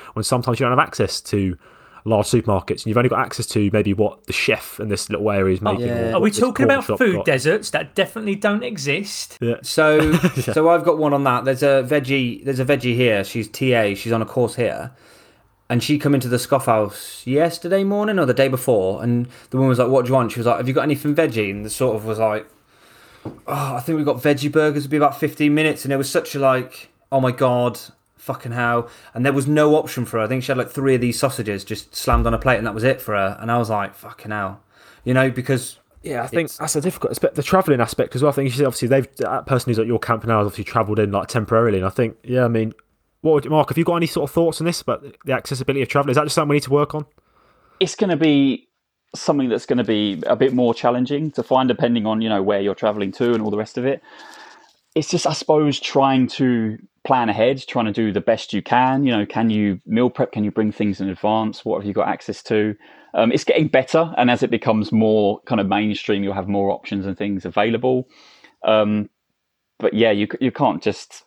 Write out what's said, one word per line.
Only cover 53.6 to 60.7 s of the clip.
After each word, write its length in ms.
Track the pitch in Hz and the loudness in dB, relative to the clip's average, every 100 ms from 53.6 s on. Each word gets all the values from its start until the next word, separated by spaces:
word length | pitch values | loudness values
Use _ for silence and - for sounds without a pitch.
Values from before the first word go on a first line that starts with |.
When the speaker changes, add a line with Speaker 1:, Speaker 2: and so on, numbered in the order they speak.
| 110 131 | -6 -4
Speaker 4:
of 80 | |
it. 180 | 127 139 - - - - - - _ _ _ | -4 -4 -8 -20 -20 -20 -20 -20 _ _ _
It's 140 | 160 - | -4 -2
just, 180 | 175 - | -2 -2
I 60 | |
suppose, 460 | 151 - 151 151 131 | -4 2 2 2 0
trying 500 | - 143 135 131 123 | -2 2 4 4 2
to 500 | - 131 120 110 107 - _ | 0 0 2 -2 -6 -14 _
plan 240 | - 131 113 | -2 0 0
ahead, 360 | 104 120 139 - | 2 0 0 -4
trying 200 | 123 110 | -2 -2
to 60 | |
do 200 | 104 110 | 0 0
the 80 | 98 | 0
best 320 | - 110 - | 0 0 -2
you 100 | 101 | -6
can. 420 | - 123 131 135 | 0 2 2 2
You 80 | 139 | 0
know, 140 | 113 104 | 0 -2
can 240 | 113 113 | 0 0
you 300 | 107 104 92 - | 2 0 -2 -2
meal 240 | 110 123 | 0 0
prep? 220 | - 123 | 0 -4
Can 120 | 110 | -2
you 60 | 104 | -2
bring 220 | 110 107 | 0 -2